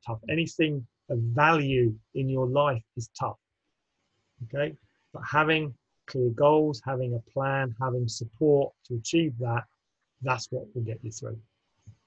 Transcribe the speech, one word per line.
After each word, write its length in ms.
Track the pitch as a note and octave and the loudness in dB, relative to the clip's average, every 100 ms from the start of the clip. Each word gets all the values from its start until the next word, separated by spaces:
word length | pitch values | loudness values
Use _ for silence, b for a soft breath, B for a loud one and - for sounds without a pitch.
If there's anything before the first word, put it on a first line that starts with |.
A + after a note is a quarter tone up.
| - | -10
tough. 120 | A2 - | -10 -4
Anything 580 | D#3+ D#3+ - D#3 C#3+ A#2 _ - | -2 -2 0 0 0 -8 _ -6
of 100 | B2 | -2
value 760 | A#2 A#2+ D3+ D#3+ C#3 C3 A#2 A2 _ | 0 2 4 4 4 2 2 0 _
in 160 | C3+ C3 | -4 -2
your 180 | C3 B2+ | 0 0
life 340 | C#3+ D3 A#2 - - | 2 2 0 -6 -12
is 140 | A2+ - | -12 -8
tough. 180 | A#2+ - _ _ _ _ _ _ _ _ _ _ | -8 -8 _ _ _ _ _ _ _ _ _ _
Okay, 340 | A#2 C#3 D3+ D3+ _ _ _ | -8 -4 -4 -6 _ _ _
but 120 | - A#2+ | -14 -2
having 440 | D3 D#3 D#3+ D3 - _ _ - | 2 4 2 0 -8 _ _ -8
clear 240 | C3+ B2 | 0 0
goals, 520 | A#2 D3 D#3 D3+ C#3+ C3+ | 4 6 6 4 0 -6
having 300 | C3 B2+ A#2+ | -4 -4 -4
a 160 | - | -6
plan, 440 | C#3 C3+ C3+ C3 A2 | -4 -2 0 -2 -4
having 260 | B2+ B2 A#2 | -4 -2 -4
support 640 | - A2+ - D3+ C#3+ C#3 - _ | -6 -10 0 4 4 2 -4 _
to 100 | A#2+ | -8
achieve 380 | - E3+ D#3+ A#2 | -2 0 0 -2
that, 260 | B2 A#2+ - _ _ _ _ _ | -4 -4 -4 _ _ _ _ _
that's 280 | B2 B2 - | -4 -4 -4
what 200 | - - | -10 -8
will 100 | B2 | -6
get 160 | A2 A#2 | -6 -6
you 80 | A2+ | -10
through. 260 | - A2+ A2 - _ _ _ - - | -10 -12 -12 -16 _ _ _ -20 -20